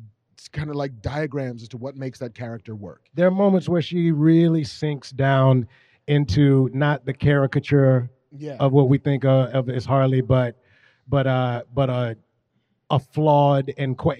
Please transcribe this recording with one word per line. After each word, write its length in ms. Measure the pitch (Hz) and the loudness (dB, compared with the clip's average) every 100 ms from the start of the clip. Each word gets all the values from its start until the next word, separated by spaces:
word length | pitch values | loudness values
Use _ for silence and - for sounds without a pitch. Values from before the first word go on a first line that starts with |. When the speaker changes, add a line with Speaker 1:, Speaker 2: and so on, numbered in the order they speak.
| 107 _ _ _ | -20 _ _ _
Speaker 1:
s-, 80 | - | -16
kinda, 260 | 147 151 | -12 -8
like, 300 | 143 139 117 | -8 -8 -10
diagrams 600 | 127 147 156 143 131 117 | -10 -6 -6 -6 -8 -10
as 60 | 113 | -16
to 80 | 120 | -14
what 180 | 131 135 | -14 -12
makes 240 | 131 - | -12 -12
that 120 | 123 | -14
character 440 | - 120 113 - 107 | -12 -14 -14 -14 -16
work. 300 | 92 - _ | -16 -20 _
Speaker 2:
There 120 | 156 180 | 0 0
are 40 | |
moments 360 | 185 202 190 - | 2 2 2 0
where 140 | 175 | -2
she 300 | - 175 170 | -2 -2 0
really 500 | 147 160 165 170 165 | 2 4 6 4 2
sinks 480 | 135 - 151 139 - | -4 -6 -6 -6 -8
down 560 | 131 135 135 131 131 117 _ _ _ - | -2 2 4 4 4 0 _ _ _ -2
into 640 | 143 143 147 143 135 127 | -2 0 2 4 4 0
not 320 | 131 147 147 131 | -2 -2 -2 -6
the 60 | |
caricature 920 | - 147 143 135 143 - 143 135 127 123 - _ 143 | -2 0 2 0 -2 0 2 4 2 -2 -12 _ -18
Speaker 1:
Yeah. 180 | 151 135 | -14 -2
Speaker 2:
of 120 | 139 | 2
what 160 | 139 131 | 4 4
we 100 | 139 | 2
think 260 | 147 135 | 0 0
of, 240 | 135 131 123 | 2 2 2
of 160 | 131 123 | -2 -4
as 140 | 127 120 | -6 -2
Harley, 340 | 135 131 131 | 0 2 0
but, 360 | 113 127 123 - _ _ _ _ - | 0 0 0 -8 _ _ _ _ -4
but, 180 | 139 135 | -2 0
uh, 360 | 127 127 120 - | -2 -2 -6 -6
but, 160 | 123 131 | -4 -2
uh, 240 | 123 120 113 _ _ _ _ _ _ - | -2 -6 -8 _ _ _ _ _ _ -4
a 100 | 147 | -4
flawed 720 | - 156 151 147 143 139 135 - | -2 -2 2 4 4 0 -4 -6
and 180 | 135 127 | -6 -4
qui-, 160 | - | -4